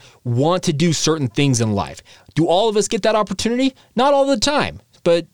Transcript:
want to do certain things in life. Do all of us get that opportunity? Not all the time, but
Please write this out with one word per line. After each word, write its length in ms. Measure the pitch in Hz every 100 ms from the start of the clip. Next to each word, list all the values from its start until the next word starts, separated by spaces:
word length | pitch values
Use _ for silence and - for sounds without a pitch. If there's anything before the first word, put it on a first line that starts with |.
| - -
want 400 | 127 120 151 180
to 80 | 180
do 220 | 147 175
certain 340 | 156 156 160 131
things 320 | - 143 123
in 140 | 113
life. 280 | 101 78 - - - - -
Do 120 | 160
all 220 | 170 226
of 80 | 214
us 100 | 202
get 140 | 226
that 140 | 220 214
opportunity? 600 | 208 190 220 240 262 - _ -
Not 160 | 269
all 120 | 277 269
the 140 | 269
time, 400 | 269 285 120 80 - _
but 240 | - 170 165